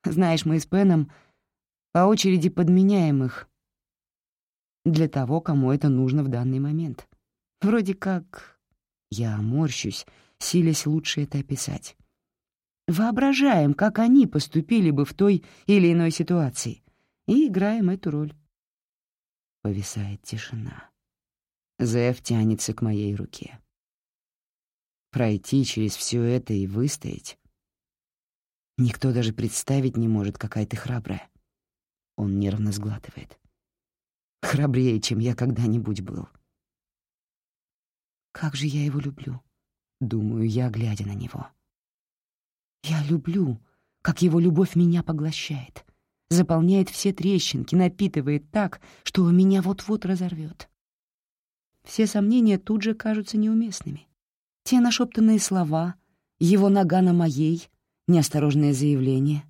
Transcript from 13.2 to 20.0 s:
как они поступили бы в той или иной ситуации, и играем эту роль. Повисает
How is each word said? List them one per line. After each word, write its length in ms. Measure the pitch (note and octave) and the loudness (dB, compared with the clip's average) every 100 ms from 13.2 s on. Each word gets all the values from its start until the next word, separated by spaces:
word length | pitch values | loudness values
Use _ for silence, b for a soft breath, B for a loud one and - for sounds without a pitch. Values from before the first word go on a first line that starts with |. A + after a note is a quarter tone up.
| C4+ C4+ C#4 F#3+ D3 | 0 4 4 4 2
как 240 | C#3+ G#3+ G#3+ | 2 0 2
они 300 | A#3 C4+ A3 | 6 6 6
поступили 640 | D3+ - D#3+ D3+ A#3 E3+ | 0 -2 -4 2 2 4
бы 140 | C#3 C#3+ | 2 -2
в 80 | - | 2
той 280 | G3+ F#3 B B - | 2 2 B B 2
или 260 | G3+ E3+ | 4 6
иной 200 | E3+ E3 | 4 2
ситуации, 720 | - D#3+ F3+ C#3 - A#2 - _ _ _ _ - | -2 0 0 0 -4 -10 -12 _ _ _ _ 0
и 200 | B3 D4+ | 2 2
играем 420 | F3+ G3+ A3+ F#3 | 0 0 0 0
эту 220 | F#3+ E3+ | -2 -4
роль. 220 | D3 D3+ - _ _ _ _ _ _ _ _ _ _ _ _ | -4 -6 -10 _ _ _ _ _ _ _ _ _ _ _ _
Повисает 580 | G#2 G2 G2+ G#2+ | -6 -6 -8 -8